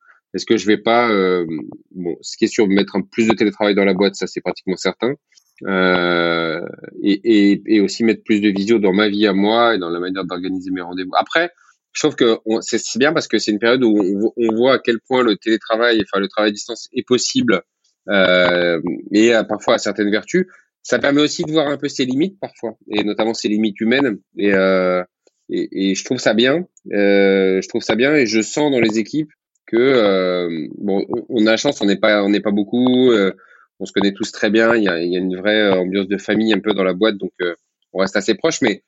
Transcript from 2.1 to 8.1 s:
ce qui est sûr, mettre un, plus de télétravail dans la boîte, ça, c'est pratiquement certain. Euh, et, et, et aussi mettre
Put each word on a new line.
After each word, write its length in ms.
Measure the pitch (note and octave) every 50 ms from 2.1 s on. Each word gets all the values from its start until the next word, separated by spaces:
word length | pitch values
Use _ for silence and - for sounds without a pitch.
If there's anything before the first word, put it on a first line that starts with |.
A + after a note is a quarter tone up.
| C#2+ -
ce 160 | - - -
qui 100 | - A2
est 20 | G#2
sûr, 180 | - - G#2+
mettre 300 | F#2+ G2 G2 G2 - -
un, 60 | F#2+
plus 260 | F#2 - - A#2 A2+ A2
de 60 | G#2+
télétravail 420 | - A2+ G#2 G2 - G#2+ G#2 G2
dans 80 | G2+ G2
la 100 | G2 F#2
boîte, 220 | F#2 G2+ G2 G2
ça, 100 | - F#2
c'est 140 | - - -
pratiquement 360 | - F2+ F2+ - - F#2+ F2+
certain. 380 | - - F#2 F2+ - A2 B2+ D3 - _ _ _ _ _ _ _ _ F#2
Euh, 920 | F#2+ F#2+ F#2 F#2 F#2 F2+ F2+ F2 F2 F2 E2+ E2+ E2+ E2+ E2 E2 E2 D#2+ E2+ - - - - - - - -
et, 480 | - G2+ G2 G2 - A#2 A2 G#2 G2+ G2+
et, 120 | G2 - -
et 140 | - A2 G#2
aussi 240 | G2 F#2+ - - A#2
mettre 180 | A2+